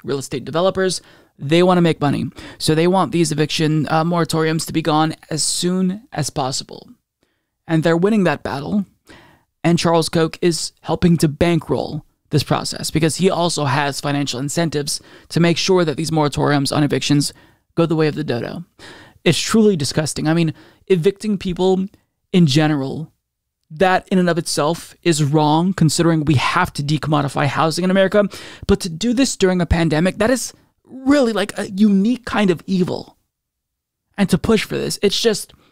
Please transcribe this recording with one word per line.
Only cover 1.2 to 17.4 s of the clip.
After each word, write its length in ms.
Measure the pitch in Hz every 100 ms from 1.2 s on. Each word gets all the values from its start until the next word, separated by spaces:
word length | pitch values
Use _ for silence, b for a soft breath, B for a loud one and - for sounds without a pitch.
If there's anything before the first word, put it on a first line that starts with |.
| b _
they 240 | 139 165
want 140 | 180 180
to 40 |
make 200 | 170 -
money. 240 | 143 113 117 B B B
So 160 | - 156
they 120 | 175
want 240 | 190 147
these 200 | 170 156
eviction, 560 | 156 151 - 156 156 139
uh, 160 | 160
moratoriums 640 | 170 175 160 160 160 160 -
to 60 |
be 100 | 165
gone 320 | 160 151 156 - -
as 120 | 156
soon 600 | - - 180 185 185 202 -
as 180 | - 143
possible. 600 | - 131 - - - - - _ _ _ _ _ _ -
And 160 | 160
they're 160 | 165 170
winning 280 | 196 220 170
that 180 | 143
battle. 420 | - 135 151 202 185 _ B B B B B _
And 160 | 165 175
Charles 300 | 175 165 156
Koch 280 | 170 160 -
is 320 | 180 160 - -
helping 360 | - 165 180 170
to 120 | 160
bankroll 760 | 143 170 165 - 131 - 147 - _ _
this 140 | 147
process 480 | - 135 - - -
because 240 | 156 160 -
he 160 | 185
also 340 | 170 170 143 143
has 360 | 139 143 135
financial 380 | 147 143 139 120
incentives 640 | 143 170 165 147 143 - B B B
to 100 | 156
make 180 | 170 165
sure 280 | - 185 160
that 100 | 151
these 160 | 156
moratoriums 640 | 156 147 139 139 143 139 -
on 80 |
evictions 500 | 143 135 - 147 139 b